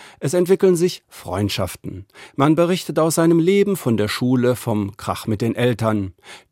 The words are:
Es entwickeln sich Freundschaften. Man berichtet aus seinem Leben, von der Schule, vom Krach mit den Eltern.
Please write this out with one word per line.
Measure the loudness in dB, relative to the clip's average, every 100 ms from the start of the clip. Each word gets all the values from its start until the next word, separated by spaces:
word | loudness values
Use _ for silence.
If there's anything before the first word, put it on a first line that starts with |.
| -16 -8
Es | -2
entwickeln | 0 2 4 4
sich | 4 0 -2 _
Freundschaften. | -16 -6 -2 -2 -2 -6 -8 -14 -14 -16 -20 -12
Man | 0 2 4
berichtet | 2 0 -2 0
aus | 0
seinem | 2 4 4
Leben, | 4 2 2 0
von | 0 0
der | -2
Schule, | -2 0 2 2 0
vom | -2 -2 -4 -6
Krach | -6 -6 -4
mit | -2
den | -2
Eltern. | 0 -2 0 0 -2 -4 -10 -20 -20 _